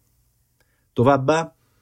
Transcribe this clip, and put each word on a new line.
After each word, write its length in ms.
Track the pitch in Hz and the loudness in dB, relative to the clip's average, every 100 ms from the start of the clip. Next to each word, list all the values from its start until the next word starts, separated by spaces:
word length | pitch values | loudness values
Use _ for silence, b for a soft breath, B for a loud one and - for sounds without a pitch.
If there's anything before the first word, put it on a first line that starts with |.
| _ _ _ _ _ _ _ _ _ | _ _ _ _ _ _ _ _ _
Továbbá 600 | - 120 139 135 156 160 - _ _ | -2 0 0 0 -2 -4 -12 _ _